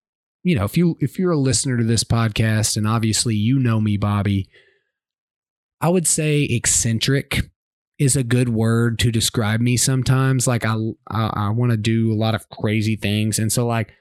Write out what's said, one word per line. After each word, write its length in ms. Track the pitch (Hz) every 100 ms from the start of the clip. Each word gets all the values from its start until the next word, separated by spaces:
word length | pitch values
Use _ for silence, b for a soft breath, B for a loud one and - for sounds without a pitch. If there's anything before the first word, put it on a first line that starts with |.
| _ _ _ _
you 140 | 180 151
know, 80 |
if 120 | 98 -
you, 200 | 170 160
if 200 | 143 -
you're 120 | 180
a 60 | 160
listener 400 | 135 113 139 120
to 60 |
this 200 | 113 113
podcast, 720 | - 117 113 107 113 110 107 107
and 100 | 107
obviously 480 | 113 110 107 123 107
you 240 | 107 135
know 200 | 123 113
me, 180 | 107 101
Bobby, 520 | 104 104 101 98 95 b b b b b _ _ _ _ _ _ _ -
I 80 | 151
would 180 | 185 160
say 360 | - 156 147
eccentric 1080 | 143 120 - - 120 113 - 139 - - - _ _ _ _ -
is 180 | 143 139
a 80 |
good 260 | 123 123 123
word 500 | 113 113 113 120 113
to 120 | 123
describe 500 | 113 - - 104 110
me 160 | 120 123
sometimes. 680 | - 131 123 131 131 131 120
Like, 180 | 117 110
I, 100 | 110 110 - -
I, 180 | 110 110
I 160 | - 104
wanna 260 | 110 123 113
do 340 | 107 113 113
a 40 | 107
lot 200 | 110 110
of 140 | -
crazy 460 | - 113 107 107 110
things. 440 | 101 104 110 104
And 120 | 110
so, 140 | 117 120
like, 260 | 113 110 b